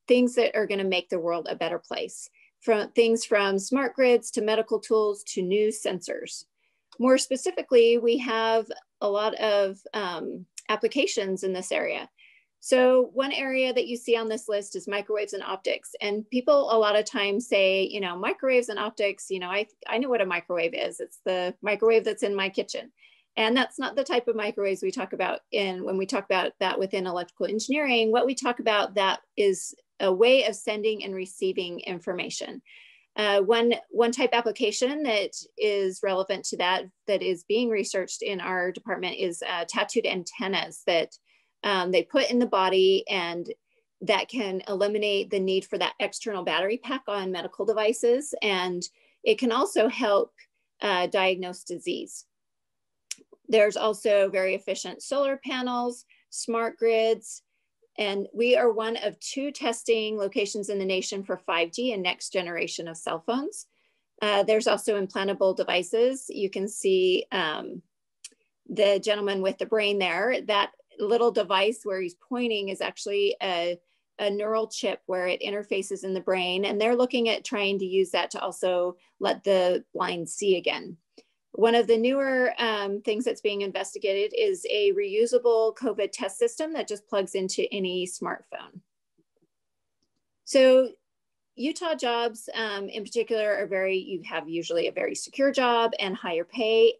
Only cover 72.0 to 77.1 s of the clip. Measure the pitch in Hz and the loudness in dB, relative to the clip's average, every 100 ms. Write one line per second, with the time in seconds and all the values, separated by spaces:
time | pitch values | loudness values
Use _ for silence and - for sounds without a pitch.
72 | 180 - - 247 240 214 196 190 185 - | -6 -10 -8 -4 -2 -2 -4 -6 -6 -8
73 | 202 202 202 - 190 175 175 175 _ _ | -4 0 0 0 -2 -2 -2 -6 _ _
74 | _ - 208 202 208 220 220 - 220 190 | _ -6 -4 -2 -2 -2 -2 -4 -4 -6
75 | - 185 180 175 - 202 202 196 190 190 | -4 -4 -2 -2 -4 -6 -4 -4 -4 -6
76 | 190 185 180 185 180 185 202 208 220 240 | -4 -4 -2 0 0 -2 -2 0 2 2
77 | 247 | 2